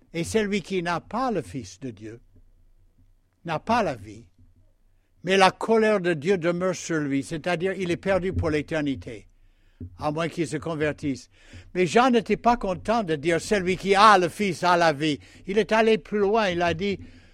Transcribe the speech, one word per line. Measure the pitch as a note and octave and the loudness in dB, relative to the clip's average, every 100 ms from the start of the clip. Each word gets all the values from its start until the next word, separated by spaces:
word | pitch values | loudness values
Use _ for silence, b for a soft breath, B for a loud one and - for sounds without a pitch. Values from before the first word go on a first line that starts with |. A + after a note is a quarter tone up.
| _ | _
Et | E3 | -8
celui | E3+ A3 G#3 G3+ | -2 -2 0 -2
qui | - F#3+ | -4 -4
n'a | E3+ E3+ | -4 -6
pas | - A3 C4 | -6 -6 -2
le | G3 | -4
Fils | B2 C#3 G2+ - | -6 -12 -12 -14
de | C3 | -14
Dieu | G2+ G#2+ A#2 _ - - _ _ _ _ _ _ _ _ _ | -14 -16 -18 _ -20 -20 _ _ _ _ _ _ _ _ _
n'a | E3+ D#3 | -8 -6
pas | - A#3 | -2 0
la | F#3 | 0
vie. | A#2+ G#2 G#2+ B2 _ - _ _ _ _ _ _ _ | -4 -12 -18 -20 _ -20 _ _ _ _ _ _ _
Mais | E3+ F#3+ | 0 4
la | F#3 | 4
colère | - - A3+ G#3+ G#3 | 2 0 2 4 2
de | F3 | 0
Dieu | E3 D#3 G3 | -2 0 0
demeure | E3 E3+ F#3 | 0 -2 -2
sur | E3 - D#3+ | -4 -4 -4
lui, | C#3+ C#3 | -2 -4
c'est-à-dire | - E3 F3+ F3 F#3+ | -4 -8 -4 -4 -4
il | F#3+ F3+ | -4 -4
est | E3 | -4
perdu | G3 F#3+ F#3 | -2 -2 -2
pour | C#3+ E3 | -4 -2
l'éternité, | D3+ C#3 D#3+ D3 C3 B2+ G#2+ - _ b b b b F2 - | -2 -4 -4 -4 -6 -8 -16 -20 _ b b b b -18 -8
à | D3 | -6
moins | D3+ E3 | -4 -4
qu'il | - D3+ | -4 -6
se | D3 | -6
convertisse. » | D#3+ D#3 D3+ C#3 D3 A#2+ - B B B B | -6 -2 -2 -2 -6 -6 -10 B B B B
Mais | F3+ F3+ | -2 2
Jean | G#3+ C4 | 4 4
n'était | A#3+ F3+ G#3 | 4 2 0
pas | A3+ A#3+ | 2 2
content | G3+ F3 - A#3 | 0 -6 -2 -2
de | F#3 D#3 | -2 -2
dire, « | D3+ E3 | 0 0
Celui | - G#3 F3+ F3+ | 0 -2 0 -2
qui | F#3+ | 2
a | G3 A3 G3 | 8 10 8
le | E3+ | 4
Fils | - G3+ D#3+ | -2 -4 0
a | F3+ F3 | 2 4
la | E3+ | 4
vie. » | C#3 D#3 C#3 B B - | 2 -2 -2 B B -4
Il | G3+ | -2
est | G3+ | 2
allé | A3 A3+ A3 | 2 4 2
plus | - G#3 | 0 -2
loin, | G3 A3+ G3+ | 0 2 0
il | F3 | 0
a | F3 | -2
dit, « | E3 G3+ F#3 B B B | -2 -4 -6 B B B